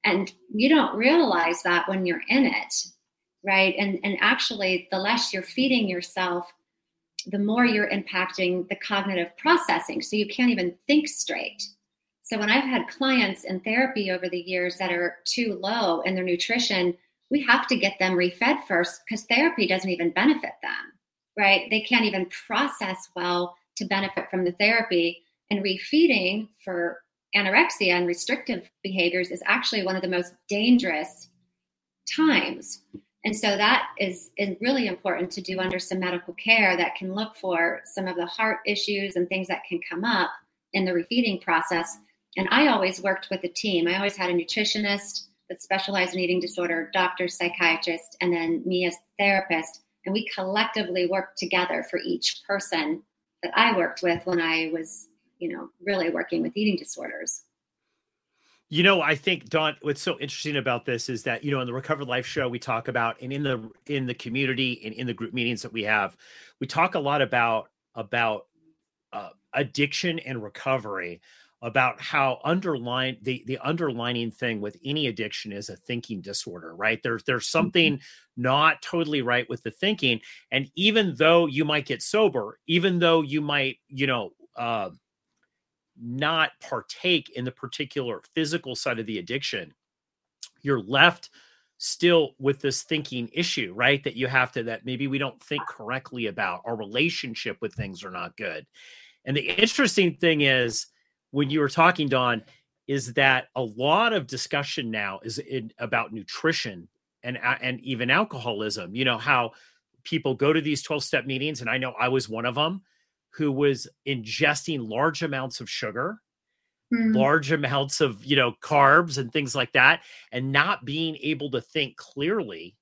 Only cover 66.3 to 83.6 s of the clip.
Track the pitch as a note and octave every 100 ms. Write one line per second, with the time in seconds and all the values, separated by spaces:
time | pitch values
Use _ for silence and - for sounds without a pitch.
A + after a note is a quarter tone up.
66.3 | - - _ C3 - F3+ F#3 C#3 C#3+ B2+
67.3 | B2 A#2 A2 - _ _ A#2 G2+ A#2+ A#2
68.3 | G#2 - _ _ _ _ _ _ G#2 F#2+
69.3 | - _ C3 C#3 - C#3+ - F3+ E3 B2+
70.3 | B2+ G#2 - - C3 G#2+ G2 F2 E2+ _
71.3 | - _ _ A#2+ C3+ B2+ - - D3+ C3+
72.3 | G#2 D3 F3 F#3+ C#3 A#2+ B2 B2+ C3+ A2
73.3 | B2+ - B2 C3+ E3 D#3+ A#2+ A#2+ A#2+ A#2
74.3 | - B2 A2 G#2 - C3+ D3+ C#3 G#2+ G#2+
75.3 | - G#2+ G2+ G#2 F#2 - A#2+ A#2 G#2 F2+
76.3 | G2 - F2 E2+ E2+ G#2+ A2+ B2 A2+ -
77.3 | B2 - D#3+ E3+ F3+ D#3+ C#3+ - - _
78.3 | - B2 C#3 D#3 D3+ - E3+ D#3 D3 A#2+
79.3 | B2 B2 B2 A2+ - F#3+ G#3+ C3+ A2+ -
80.3 | - _ B2+ C#3 - G3+ A3 G3 B2+ D#3
81.3 | E3+ E3 C3+ D3+ D3+ C#3 B2+ - G#3 G#3+
82.3 | C3 G#2 - - E3+ F#3 F3 E3+ E3 D3
83.3 | D3+ D3 C#3+